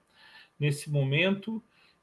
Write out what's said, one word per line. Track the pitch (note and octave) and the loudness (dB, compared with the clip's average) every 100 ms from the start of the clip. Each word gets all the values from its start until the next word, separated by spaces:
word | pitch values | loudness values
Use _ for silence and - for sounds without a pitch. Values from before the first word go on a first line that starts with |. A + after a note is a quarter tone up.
| _ _ - - - - | _ _ -20 -20 -20 -4
Nesse | D3 C#3+ D#3 | -2 -2 -2
momento. | D3 C3+ D3 F#3 G3 A3 A3+ - _ _ _ | 0 2 2 2 2 -4 -10 -10 _ _ _